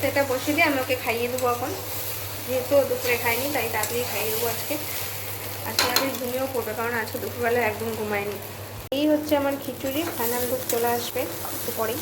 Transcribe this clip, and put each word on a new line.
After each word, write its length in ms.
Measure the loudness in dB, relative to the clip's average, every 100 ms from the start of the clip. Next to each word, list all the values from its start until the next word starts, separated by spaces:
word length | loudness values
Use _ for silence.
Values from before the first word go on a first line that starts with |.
| 2
সেটা 160 | 4 2
বসিয়ে 240 | 2 2 4
দিয়ে 120 | 4
আমি 80 | 4
ওকে 120 | 2 0
খাইয়ে 240 | 0 0 0
দেবো 120 | 2 2 2
এখন, 160 | -2 -4 -6 -6 -6 -6 -6 -8 -2
যেহেতু 280 | -2 4 6
ও 20 | 6
দুপুরে 260 | 2 2 2
খায়নি, 220 | 2 2 0 0
তাই 120 | 0
তাড়াতাড়ি 280 | 0 0 -2 -2
খাইয়ে 180 | -2 0
দেবো 120 | 0 0
আজকে। 200 | -2 -2 -4 -4 -6 -6 -6 -6 -6 -8 -6 -4
আজকে 180 | 0 2 2
আমি 100 | 0 -2
ঘুমিয়েও 280 | -2 -2 0
পড়বে, 180 | -2 -2 -2
কারণ 140 | 0 0
আজকে 160 | -2 -4
দুপুরবেলা 360 | -6 -2 2 4 2
একদম 200 | 0 -4 -4
ঘুমায়নি। 380 | -2 -2 -2 -6 -8 -10 -10 -10 -4 2
এই 80 | 4
হচ্ছে 220 | 4 4 2
আমার 140 | 4 0
খিচুড়ি, 380 | -4 -4 -4 -2 -2 0
ফাইনাল 260 | 0 2 0
লুক 120 | -2 2
চলে 180 | 2 4 2
আসবে 240 | 0 -2 -2 -4 -6 -4
একটু 140 | -4 -2
পরেই। 220 | 0 -2